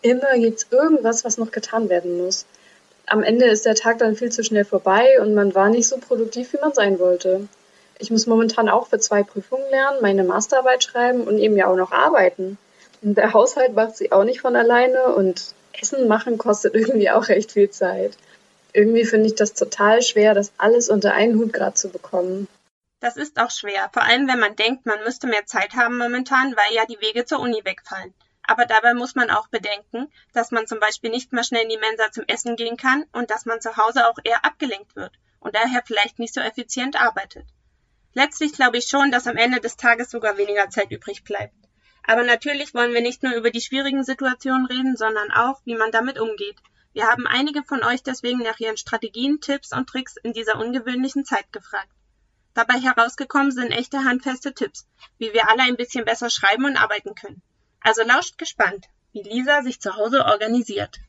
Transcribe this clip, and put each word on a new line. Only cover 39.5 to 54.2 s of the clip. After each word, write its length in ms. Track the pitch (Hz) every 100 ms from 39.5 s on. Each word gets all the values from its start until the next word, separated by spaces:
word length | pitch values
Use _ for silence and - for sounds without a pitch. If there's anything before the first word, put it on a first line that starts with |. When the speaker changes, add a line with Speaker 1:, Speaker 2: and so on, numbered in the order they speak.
| 247
Speaker 2:
des 160 | 233 -
Tages 320 | 247 233 240
sogar 280 | 240 214 196
weniger 320 | 202 202 196
Zeit 220 | 208 202
übrig 320 | 208 - 202
bleibt. 300 | - 202 - _ _ _ _ _ -
Aber 180 | 233
natürlich 500 | 247 349 285 277 294
wollen 200 | 240 240
wir 80 | 240
nicht 220 | 240 247
nur 100 | 262
über 180 | 233 226
die 100 | 233
schwierigen 420 | - 269 277 269
Situationen 600 | 269 262 269 247 269 262 254
reden, 320 | 254 262 254
sondern 340 | 220 214 208
auch, 300 | - 240 269
wie 120 | - 226
man 160 | 220
damit 280 | 226 247 269
umgeht. 380 | 220 214 202 - _ _ _
Wir 160 | - 226
haben 200 | 240 240
einige 360 | 247 294 294
von 200 | 277 269
euch 180 | 220 254
deswegen 380 | - 254 240 247
nach 200 | 226 220
ihren 180 | 220 214
Strategien, 600 | - 233 226 - 262 302
Tipps 300 | - 277 -
und 160 | - 262
Tricks 300 | 254 254 -
in 160 | 233
dieser 260 | 226 220 214
ungewöhnlichen 640 | 226 254 226 247 262 277
Zeit 300 | 269 208 -
gefragt. 360 | 208 _ 202 190 _ _ _ _ _ _ -
Dabei 240 | 233 247
herausgekommen 720 | 262 247 233 - 269 285 277
sind 200 | 254 240
echte 320 | 233 247 277
handfeste 500 | 269 247